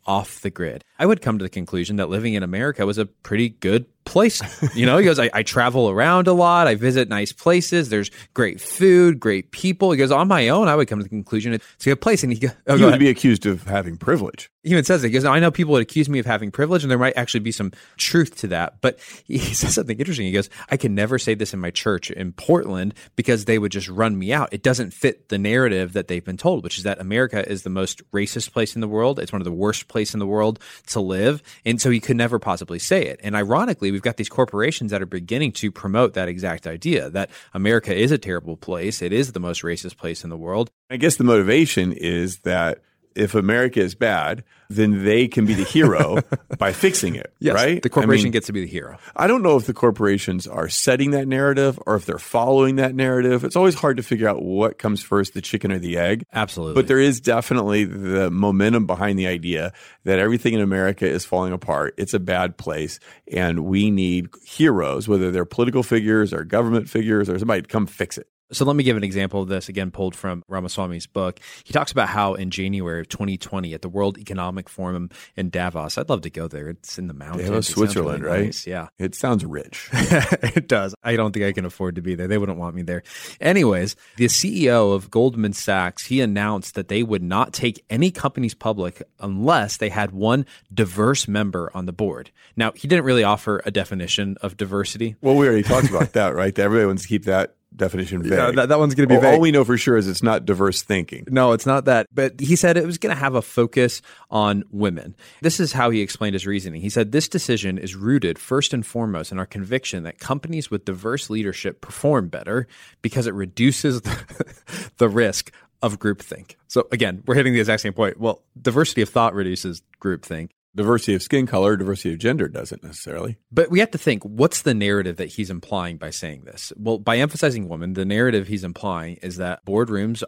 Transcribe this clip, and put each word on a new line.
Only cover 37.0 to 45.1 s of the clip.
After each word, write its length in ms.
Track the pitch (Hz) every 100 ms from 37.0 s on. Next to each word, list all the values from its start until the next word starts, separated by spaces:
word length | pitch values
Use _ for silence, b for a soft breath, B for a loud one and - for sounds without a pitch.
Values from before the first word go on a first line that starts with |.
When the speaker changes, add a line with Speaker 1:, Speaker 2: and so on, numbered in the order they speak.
| 67
Speaker 1:
that 180 | 92 98 B B
America 400 | 92 101 117 -
is 180 | 95 123
a 60 | 151
terrible 400 | 98 87 80 80
place. 460 | - 87 95 -
It 100 | 87
is 200 | 107 135
the 60 | 101
most 220 | 87 85
racist 360 | 85 85 92 -
place 260 | 85 90
in 80 | 85
the 60 | 82
world. 340 | 85 101 120 _ -
Speaker 2:
I 80 | 127
guess 200 | 156 -
the 60 |
motivation 680 | 123 113 95 135 160 - 90
is 460 | - 85 87 92 92
that 400 | 90 90 82 - _ _ _ -
if 200 | 104 110
America 440 | 98 117 123 117
is 140 | 92
bad, 500 | 90 117 90 76 107 b b -
then 320 | 104 107 101
they 220 | 98